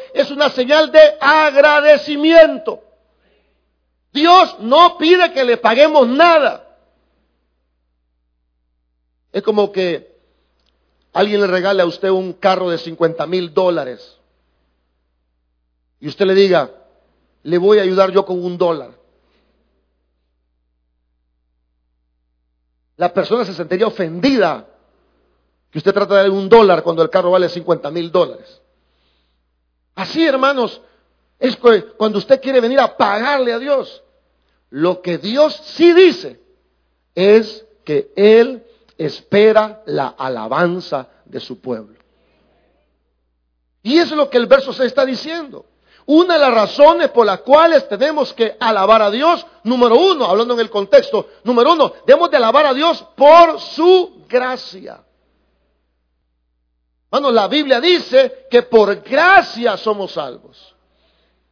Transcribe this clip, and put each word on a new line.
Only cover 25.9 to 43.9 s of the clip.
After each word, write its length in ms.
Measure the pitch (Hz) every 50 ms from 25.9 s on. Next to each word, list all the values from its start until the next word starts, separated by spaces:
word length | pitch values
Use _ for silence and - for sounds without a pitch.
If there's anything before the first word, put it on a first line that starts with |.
trata 220 | - - 202 175 202
de 60 | 196
darle 160 | 196 196 196
un 120 | 196 196
dólar 360 | 190 226 233 214 190 175 156 -
cuando 180 | 170 165 165
el 80 | 160 156
carro 220 | - 185 175 175
vale 180 | 185 185 180 165
cincuenta 400 | 175 175 160 175 165 165 - 143
mil 220 | 160 170 165 170
dólares. 500 | 165 180 156 127 - - - _ _ _ _ _ _ _ _ _ _ _ _ _ _ _ _ _ _ _ _ _ _ _ _ _ _ _ _ _ _
Así, 320 | - 185 - - 311 330
hermanos, 540 | 302 269 262 262 277 285 254 226 196 - - _ _ _ _ _ _ _ _ _ _ _ -
es 160 | - 262 196
que 300 | - - 240 220 185 - - _
cuando 220 | - 214 214 202 202
usted 200 | - - 269 262
quiere 220 | - 262 269 247
venir 180 | 226 233 269 277
a 160 | 240 - -
pagarle 580 | - 233 202 202 214 240 277 285 269 254 240 226
a 40 |
Dios, 460 | 233 262 294 285 262 202 - - - _ _ _ _ _ _ _ _ _ _ _ _ _ _
lo 320 | - 143 160 180 180 180
que 160 | - 180 170
Dios 380 | - 156 208 233 285 302 302 - - -
sí 300 | - - - 330 349 330
dice 460 | 359 381 339 240 - - 139 - _ _ _ _ _ _ _ _ _ _ _ _ _ _ _ _
es 500 | 175 190 202 214 226 214 - - - - _ _ _ _
que 280 | - 151 139 - - _
Él 520 | 196 202 214 220 233 240 269 254 220 - _ _ _ _ _ _ -
espera 840 | 160 139 - - _ _ - 202 214 220 214 214 214 214 214 - _
la 220 | 147 147 147 131 131
alabanza 960 | - - 131 131 123 113 110 113 131 156 175 175 175 185 - - 156 135 127 _ _ _ _
de 140 | _ - 123
su 200 | - - 127 -
pueblo. 380 | - 127 120 110 104 104 _ _ _ _ _ _ _ _ _ _ _ _ _ _ _ _ _ _ _ _ _ _ _ _ _ _ _ _ _ _ _ _ _ _ _ _ _ _
Y 160 | - 220